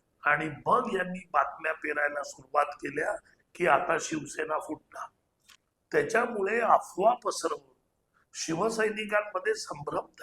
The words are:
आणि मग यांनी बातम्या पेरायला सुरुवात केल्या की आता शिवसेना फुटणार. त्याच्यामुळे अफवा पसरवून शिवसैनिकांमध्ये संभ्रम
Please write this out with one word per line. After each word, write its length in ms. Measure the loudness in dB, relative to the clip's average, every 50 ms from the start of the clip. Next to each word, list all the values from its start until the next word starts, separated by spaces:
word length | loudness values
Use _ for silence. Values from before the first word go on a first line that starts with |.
| _ _ _ _ 2
आणि 260 | 2 2 2 2 -4 -6 -4 0
मग 240 | 2 2 2 2 0 -2
यांनी 360 | -2 -2 -2 -6 -10 -10 0 2
बातम्या 400 | 2 2 2 -4 -6 -4 -4 -4
पेरायला 500 | -4 -4 -4 -2 0 -2 -2 -2 -4 -8
सुरुवात 420 | -8 -12 -18 -16 0 2 2 2
केल्या 500 | 2 -2 -10 -10 -8 -6 -4 -4 -4 -4 -6 _ _ _ _ _ _ _
की 120 | 0 4
आता 300 | 4 4 4 4 0 -2 -2
शिवसेना 580 | -2 -4 -6 -6 -6 -8 -8 -8 -6 -4 -4 -6
फुटणार. 480 | -4 -8 -12 -12 _ _ -14 -14 -14 -14 _ _ _ _ _ _ _ -20 -20 _ _ _ _ _ _ 0
त्याच्यामुळे 680 | 0 0 2 4 2 2 2 2 0 -2 0 0 0 2
अफवा 520 | 6 6 6 6 6 0 -4 4 4 4 4
पसरवून 600 | 4 -2 -4 -4 -2 -2 -2 -2 -4 _ _ _ _ _ _ _ _ _ _ _ _ _ _ -10
शिवसैनिकांमध्ये 1200 | -10 -4 -4 -2 0 0 0 0 0 0 0 0 -4 -4 0 0 0 0 0 -6 -4 0 0 -2
संभ्रम 500 | -2 -4 -10 -10 -8 -8 -6 -6 -6 -6 -8 _ 0